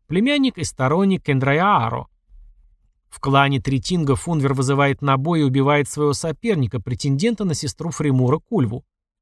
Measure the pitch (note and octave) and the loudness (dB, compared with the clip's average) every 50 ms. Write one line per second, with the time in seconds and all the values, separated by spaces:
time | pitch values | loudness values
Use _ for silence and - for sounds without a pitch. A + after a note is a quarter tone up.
0 | _ - D#3 F3+ A3 C4+ D4 D4 C4+ B3+ - - D#3 - - - C3 C3 D3+ F3 | _ -4 -2 0 0 2 2 2 2 0 0 -2 -6 -6 -4 -2 0 0 2 2
1 | G3 G3 F#3+ E3+ - - C#3 C3 B2+ C#3 C#3 D#3 F3+ G3+ G#3 D#3 A#2 A2+ A#2 B2 | 2 2 0 0 0 0 0 0 2 2 2 2 2 2 2 2 2 0 -4 -6
2 | - - _ _ _ _ - - - - - _ _ _ _ _ _ _ _ _ | -8 -12 _ _ _ _ -20 -20 -20 -20 -20 _ _ _ _ _ _ _ _ _
3 | _ _ - - - C#3 C3+ C#3 C#3 C#3 C#3 C3 - C3+ C3+ C3 - - F3+ F3+ | _ _ -16 -8 -2 2 2 4 4 4 2 0 -2 -2 -2 -2 -2 -2 -2 0
4 | D#3 C#3 C3 - - E3+ E3+ D#3 C3+ C3+ C3+ C3 C3 B2+ C#3 C#3 C#3+ C#3 C3+ - | 0 0 0 -2 -2 -2 -2 0 0 0 0 0 0 0 2 2 2 0 0 0
5 | C#3+ C#3+ C3+ C3+ C3+ E3 F3 D#3+ D3 C3+ B2+ C3+ C3+ C#3 D3 D3 C#3+ - - D3 | -2 0 0 0 0 0 0 2 2 2 2 2 2 2 2 2 0 -2 -2 -2
6 | D3+ D3 C#3 - - E3 D3+ - - A#3 G#3 D#3 C3 G#2+ - B2 - - B2 - | 0 0 0 -2 -4 -6 -6 -4 -4 -2 0 0 0 -2 -4 -6 -8 -6 -6 -4
7 | - C#3+ C#3 C#3 F3 A#3 A#3 - G#3+ F#3 D3+ - - C#3 - - D3+ E3+ E3+ - | -2 -2 0 0 0 0 0 0 -2 -2 -4 -4 -4 -6 -8 -8 -8 -8 -6 -4
8 | D#3 D3 C3 C3 B2+ B2 C#3+ D#3+ - _ A#3+ G3 C3 G2+ A#2 B2+ - _ _ _ | -2 0 2 2 2 2 0 -2 -2 _ -2 0 0 0 -2 -6 -12 _ _ _
9 | _ _ _ _ | _ _ _ _